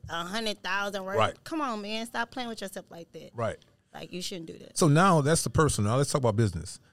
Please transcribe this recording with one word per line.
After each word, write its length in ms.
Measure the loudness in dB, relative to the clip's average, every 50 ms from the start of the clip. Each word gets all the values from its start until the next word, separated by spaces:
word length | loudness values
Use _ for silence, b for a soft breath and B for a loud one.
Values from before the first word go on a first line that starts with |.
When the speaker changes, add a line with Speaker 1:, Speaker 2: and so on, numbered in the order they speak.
| -12 -8
Speaker 1:
a 160 | -6 -6 -6
hundred 380 | -4 -4 -4 -4 -4 -4 -4 -4
thousand 420 | -4 -2 -2 -2 -2 -4 -6 -6
worth." 120 | -2 0
Speaker 2:
Right. 280 | 2 2 0 0 -6 _
Speaker 1:
Come 160 | -8 -4 -4
on, 200 | -2 -2 -4 -6 -6
man. 240 | -6 -6 -6 -6
Stop 240 | -6 -6 -6 -6 -6 -6
playing 160 | -8 -8 -8
with 120 | -8 -8
yourself 260 | -10 -10 -10 -12 -14 -14
like 200 | -16 -18 -18 -16 _
that. 180 | -18 -18 -14 -6
Speaker 2:
Right. 220 | -4 -2 -2 -4 -6 _ _ _ _ _ _ _
Speaker 1:
Like, 200 | -14 -14 -10 -10
you 80 | -10 -8
shouldn't 240 | -8 -10 -10 -12
do 120 | -12 -14 -16
that. 180 | -18 -10 0
Speaker 2:
So 120 | 2 4 6
now 320 | 6 8 8 6 6 6
that's 220 | 6 4 2 2 2
the 60 | 0
personal. 400 | 2 4 4 4 4 2 2 2 2
Now 40 | 2
let's 120 | 0 2
talk 80 | 0 2
about 140 | 2 2 4
business. 460 | 4 2 2 0 -4 -8 -10 -14 -18 b b